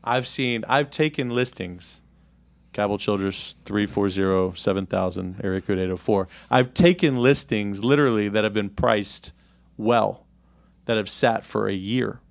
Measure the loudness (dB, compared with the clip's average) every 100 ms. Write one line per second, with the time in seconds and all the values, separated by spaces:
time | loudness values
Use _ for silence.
0 | 0 -2 0 -2 -2 -2 0 0 0 0
1 | -2 0 -2 0 -2 -4 -10 -10 -12 -14
2 | _ _ _ _ _ _ _ -2 -2 0
3 | 0 0 0 -2 -6 -10 -4 -2 0 0
4 | 0 2 2 2 0 0 -2 -2 -2 -2
5 | -2 -4 -8 -6 -4 -4 -2 -2 -2 -4
6 | 0 0 0 -10 0 2 2 4 4 6
7 | 2 4 4 4 2 -2 -2 -2 2 2
8 | 2 2 0 0 0 -2 -4 0 2 2
9 | 0 -4 -6 _ _ _ _ -4 0 2
10 | 0 -4 _ _ _ _ _ _ -2 -2
11 | 0 2 2 0 -4 -4 -2 -4 -4 -2
12 | -4 -8 _